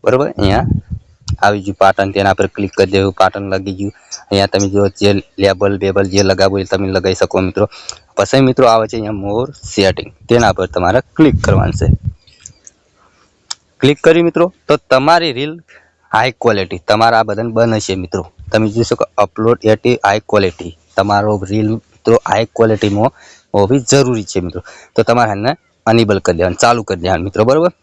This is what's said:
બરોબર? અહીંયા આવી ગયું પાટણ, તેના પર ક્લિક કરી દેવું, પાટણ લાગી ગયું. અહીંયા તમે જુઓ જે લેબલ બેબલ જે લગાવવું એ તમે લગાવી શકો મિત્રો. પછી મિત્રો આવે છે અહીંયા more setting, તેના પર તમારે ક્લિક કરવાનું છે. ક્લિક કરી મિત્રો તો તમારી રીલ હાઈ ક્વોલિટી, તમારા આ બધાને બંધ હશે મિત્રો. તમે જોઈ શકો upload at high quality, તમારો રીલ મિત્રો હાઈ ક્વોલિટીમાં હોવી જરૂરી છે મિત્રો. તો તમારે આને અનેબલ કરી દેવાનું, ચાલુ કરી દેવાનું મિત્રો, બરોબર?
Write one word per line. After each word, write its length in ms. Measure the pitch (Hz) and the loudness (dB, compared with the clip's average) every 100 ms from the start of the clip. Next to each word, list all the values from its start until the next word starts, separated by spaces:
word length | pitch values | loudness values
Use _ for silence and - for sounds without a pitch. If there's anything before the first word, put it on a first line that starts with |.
બરોબર? 240 | - 127 143 - | 0 0 0 -2
અહીંયા 280 | 98 107 - - - - _ _ - - | 0 0 0 -4 -4 -14 _ _ -10 -2
આવી 200 | 101 104 95 | 0 0 -6
ગયું 160 | 98 | 2
પાટણ, 320 | 98 95 98 98 | 2 2 -2 0
તેના 220 | 98 95 | 0 0
પર 100 | 95 - | -2 -2
ક્લિક 180 | 98 - | -6 0
કરી 140 | 95 | 0
દેવું, 200 | 98 98 - | 2 0 0
પાટણ 320 | 95 98 98 | 0 0 -6
લાગી 240 | 95 95 92 | -6 -6 -8
ગયું. 140 | 98 - _ - - | -10 -10 _ -20 -6
અહીંયા 240 | 98 101 | -2 0
તમે 140 | 98 101 | 0 0
જુઓ 180 | 101 101 - | 0 -2 0
જે 100 | 101 101 - - | 0 0 -4 -2
લેબલ 400 | 98 92 98 98 | 0 2 -2 -2
બેબલ 260 | 98 95 98 | -2 -2 0
જે 100 | 95 | 0
લગાવવું 380 | 98 92 95 98 | 0 2 0 0
એ 40 | 92 | -4
તમે 220 | 95 98 95 | -4 -2 -2
લગાવી 260 | 92 92 | -2 -2
શકો 200 | 95 98 | -2 0
મિત્રો. 260 | 92 - 104 - - - _ - | -2 -2 -4 -4 -20 -20 _ -4
પછી 280 | 98 135 131 | 0 2 2
મિત્રો 180 | 127 127 | 4 4
આવે 140 | 113 110 | 4 0
છે 100 | 113 | -6
અહીંયા 240 | 104 104 | -6 -8
more 260 | 101 104 131 143 - | -6 -6 -6 -10 -10
setting, 380 | - 95 90 - _ - | 0 0 0 -10 _ 0
તેના 260 | 120 113 95 | 2 2 0
પર 100 | 92 | -4
તમારે 260 | - 90 113 - - | -2 0 0 -4 2
ક્લિક 220 | 156 151 - | 2 4 0
કરવાનું 320 | 98 - - | 0 0 -2
છે. 80 | - - - - _ _ - _ - _ _ _ _ _ _ _ _ - _ _ | 0 0 -2 -12 _ _ -20 _ -20 _ _ _ _ _ _ _ _ -20 _ _
ક્લિક 180 | 131 147 - | 0 2 4
કરી 180 | 165 170 | 4 2
મિત્રો 180 | 160 175 _ - | 2 -2 _ -2
તો 100 | 147 _ | -2 _
તમારી 420 | 131 143 170 165 123 | 0 4 2 0 -6
રીલ 160 | 143 165 _ - _ _ _ | -8 -10 _ -20 _ _ _
હાઈ 220 | 107 127 - | 0 0 0
ક્વોલિટી, 400 | 120 104 92 87 - | 0 0 -2 -8 -2
તમારા 300 | 104 113 113 | 2 4 2
આ 80 | 110 | 0
બધાને 240 | 101 117 113 | -4 -4 0
બંધ 240 | 117 110 | 0 0
હશે 120 | - 92 | -2 -6
મિત્રો. 200 | 90 95 85 _ - | -4 -6 -8 _ -4
તમે 180 | 110 110 | 0 0
જોઈ 180 | 110 117 | -2 -2
શકો 160 | - - - | -2 -2 -2
upload 340 | 101 - 110 120 110 | -2 0 0 2 2
at 140 | 107 123 123 101 | 2 2 0 0
high 160 | 104 _ | 0 _
quality, 380 | 107 95 - 85 - _ - | 0 0 -4 -16 -16 _ -4
તમારો 420 | 101 101 104 104 92 | 0 0 0 -2 -2
રીલ 200 | 104 107 110 | -2 -2 -4
મિત્રો 420 | _ _ - 117 - | _ _ 2 2 2
હાઈ 180 | 101 113 - | -2 -2 0
ક્વોલિટીમાં 560 | 113 107 104 101 120 _ - - _ | 2 2 0 0 -2 _ -20 -20 _
હોવી 300 | 104 98 135 123 | 0 2 0 2
જરૂરી 360 | 139 127 117 95 | 0 2 -4 -4
છે 80 | 98 | -6
મિત્રો. 200 | 87 90 - - - - | -6 -10 -14 -20 -8 -4
તો 80 | |
તમારે 280 | 113 120 113 | 0 2 0
આને 200 | 101 113 156 _ _ - | 0 -4 -6 _ _ 0
અનેબલ 340 | 113 107 98 - | 2 2 0 0
કરી 120 | 85 | 0
દેવાનું, 240 | 90 92 | -2 0
ચાલુ 200 | 120 120 | 2 0
કરી 180 | 104 95 | -2 -4
દેવાનું 220 | 87 90 92 | -2 -2 -4
મિત્રો, 180 | 101 110 | -2 2
બરોબર? 260 | 143 175 _ | 2 0 _